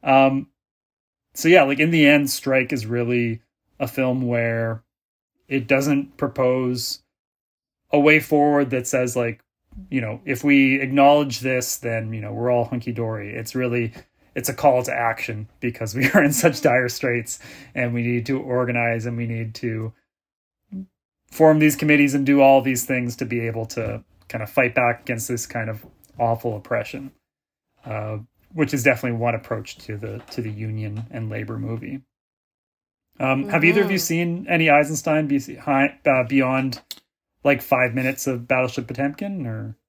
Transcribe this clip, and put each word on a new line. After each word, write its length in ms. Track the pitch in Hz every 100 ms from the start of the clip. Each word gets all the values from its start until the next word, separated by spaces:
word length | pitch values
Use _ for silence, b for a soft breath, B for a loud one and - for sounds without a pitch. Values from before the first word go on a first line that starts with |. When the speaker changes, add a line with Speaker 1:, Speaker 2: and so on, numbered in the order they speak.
Speaker 1:
Um, 440 | - 135 135 135 - _ _ _ _ _ _ _ _
so 140 | - 165
yeah, 160 | 180
like, 160 | 139 139
in 100 | 156
the 160 | 165 143
end, 240 | 147 139
Strike 420 | - - 131 127
is 140 | 135 107
really 560 | 120 120 123 117 113 _ _ _ _
a 80 | 135
film 340 | - 127 127 123
where 560 | 120 117 117 113 113 _ _ _ _ _ _ _
it 200 | 135 113
doesn't 500 | 135 139 139 139 -
propose 840 | 139 - 127 127 127 123 - - _ _ _ _ _ _ _ _ _
a 80 | 147
way 200 | 143 156
forward 500 | 151 151 147 143 139
that 140 | 131 123
says, 300 | 131 127 123
like, 260 | 117 117 _ _ _ - -
you 120 | 135
know, 200 | 110 117
if 200 | - 127
we 360 | 143 139 135 135
acknowledge 600 | 131 139 139 147 143 120
this, 380 | 131 127 123 -
then, 360 | 117 113 110
you 80 | 110
know, 100 | 107
we're 200 | 107 120
all 140 | 123 117
hunky-dory. 680 | 123 117 120 113 110 101
It's 220 | 113 113 131
really, 380 | 127 120 117 B B B B -
it's 140 | 120
a 40 |
call 300 | 131 147 127
to 100 | 127
action 560 | - 117 113 - 107 104 _
because 340 | 123 117 113 107
we 160 | 135
<laughs> 20 |
are 100 | 202
in 80 | 143
such 300 | 147 170 -
dire 280 | 147 123 123
straits, 500 | - 131 120 113 - B B B
and 180 | - 123 120
we 80 |
need 240 | 120 120 117
to 120 | 131
organize, 680 | 131 123 123 120 117 117 117
and 100 | 117
we 80 | 117
need 300 | 113 113 113
to 380 | 120 113 113 - _ _ _ _ _ _ _ 190 190 _ _ _ _
form 280 | - 156 156
these 160 | 151 -
committees 380 | 151 147 143
and 120 | 139 135
do 160 | 139
all 200 | 135 135
these 240 | 127 123 -
things 300 | 131 123 117
to 100 | 117
be 140 | 117 117
able 180 | 113 113
to 380 | - 110 110 - _ _
kind 100 | 117
of 60 | 107
fight 240 | - 123
back 280 | 123 123 120
against 260 | - 113 110
this 180 | 120 -
kind 240 | 120 113
of 160 | 107 - _ _ -
awful 380 | 117 117 120 107
oppression, 560 | - 113 107 - 139 _ _ _ _ _ _ _ -
uh, 320 | 107 107 107 113 _ _
which 200 | 170 147
is 100 | 143
definitely 340 | 123 123 127 117
one 160 | 120 113
approach 420 | - 113 113 -
to 180 | - 104
the, 220 | 107 107 -
to 100 | -
the 80 | 110
union 540 | 104 110 107 107 104 117
and 180 | 120 113
labor 280 | 107 107 110
movie. 420 | 110 113 - 135 _ _ _ _ _ _ _ _ _ _ _ _
Um, 300 | 131 135 135
have 140 | -
either 180 | 165 175
of 80 | 185
you 60 | 190
Speaker 2:
Mm-hmm. 40 |
Speaker 1:
seen 460 | - 165 170 170 -
any 200 | 170 160
Eisenstein 580 | 143 147 156 - 156 151
be-, 280 | 139 135 -
hi-, 440 | - 135 139 - -
uh, 180 | 131
beyond, 580 | 117 135 131 131 131 123 _ - _ _ _ _
like, 180 | 143 139
five 320 | - 127 123
minutes 320 | 120 131 131 -
of 220 | 127 120
Battleship 400 | 127 127 - 120
Potemkin, 580 | - 139 147 202 196 127
or? 300 | 110 110 110